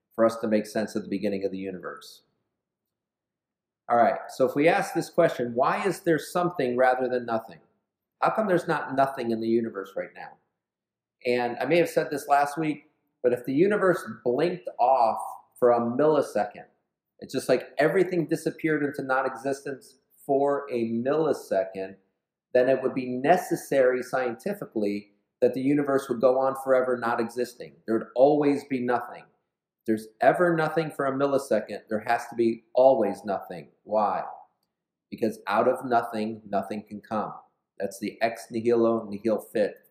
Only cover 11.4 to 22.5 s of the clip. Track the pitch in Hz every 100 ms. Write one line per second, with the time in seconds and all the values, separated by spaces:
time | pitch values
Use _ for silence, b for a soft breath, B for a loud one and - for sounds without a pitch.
11.4 | 120 117 127 170 160 - 151 147 - 143
12.4 | 143 - 156 143 _ _ _ _ 123 120
13.4 | - 135 196 208 185 165 113 110 123 127
14.4 | 175 180 - - 123 131 113 107 - -
15.4 | _ - 123 120 117 127 151 151 123 107
16.4 | 101 - - _ _ _ _ - - -
17.4 | - 127 - - 156 185 175 180 151 160
18.4 | 160 - 160 151 143 139 135 131 135 131
19.4 | 135 135 147 135 - _ _ _ - 135
20.4 | 143 139 - 123 113 117 127 151 156 127
21.4 | - 95 92 95 95 98 _ _ _ _
22.4 | _